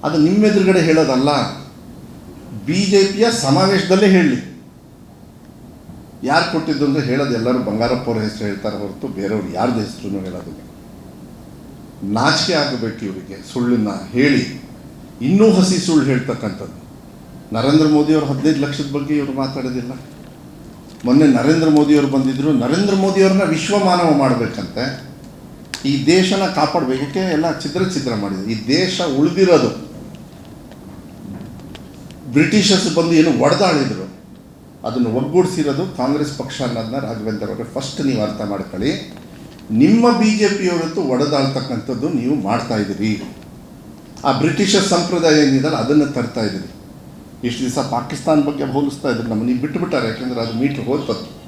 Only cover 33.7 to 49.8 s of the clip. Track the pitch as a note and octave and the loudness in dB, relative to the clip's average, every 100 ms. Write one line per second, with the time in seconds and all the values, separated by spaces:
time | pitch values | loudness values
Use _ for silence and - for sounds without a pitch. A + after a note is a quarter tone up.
33.7 | D3+ A#2 G2 F#2+ - - - - - - | 2 0 -4 -10 -16 -20 -20 -20 -20 -20
34.7 | - - B2 A#2 A#2+ C#3+ F3 F3+ - D3 | -10 -6 -2 0 0 0 2 2 0 -2
35.7 | C3+ F#3 - B2+ D3+ D3 - B2 - B2+ | -2 -4 -4 -2 0 -2 -6 -10 -6 -4
36.7 | A#2 A2 C3+ G#2+ A2 G#2+ G#2+ G#2 G#2 A2 | -4 -6 -6 -6 -6 -6 -6 -6 -8 -8
37.7 | D3 C3+ - C#3 A2+ G#2 - G2+ G2 F#2+ | -8 -8 -4 -2 0 -2 -4 -6 -6 -8
38.7 | F#2+ B2 - - - - - - - - | -4 -4 -4 -10 -18 -20 -20 -20 -20 -4
39.7 | A2 D#3+ A3+ A#3+ G3 G#3+ G#3+ G3+ G3 F#3 | 4 6 6 6 4 2 4 2 2 0
40.7 | E3+ D#3+ G3+ C#3+ B2+ D3 D3 C3+ C3 - | 0 -2 -2 -2 0 0 0 0 -2 -6
41.7 | A#2 A#2+ A2+ D3 C3+ B2 D3 F#2+ A#2 - | -6 -6 -4 -2 -2 0 -2 -2 -4 -2
42.7 | A2 G2 F#2 G#2+ G2 - - - - - | -2 -2 -2 -2 -2 -8 -16 -18 -20 -20
43.7 | - - - - - C#3+ C3 D#3 - G3 | -20 -20 -20 -20 -4 -2 2 0 2 2
44.7 | G3 G3 F3+ - F3 D#3+ D3+ C#3 C3+ D3 | 2 2 0 0 0 4 4 4 2 0
45.7 | C#3+ A#2 D3+ C3+ B2+ A2+ B2 G#2+ F#2 - | -2 2 2 2 -2 -4 -4 -4 -4 -10
46.7 | - - - - - - - A#2+ A#2 B2+ | -16 -20 -20 -20 -20 -20 -8 -6 -4 -4
47.7 | C#3+ B2+ A#2+ B2 D3+ E3 D3+ C#3+ C#3+ C3+ | -2 -2 -4 -4 -6 2 2 2 -2 -2
48.7 | C3+ C#3+ - C#3 A2+ A#2 G#2+ A#2+ B2 D3 | 0 -2 -2 -4 -2 -2 -2 0 -2 -2
49.7 | E3 | -4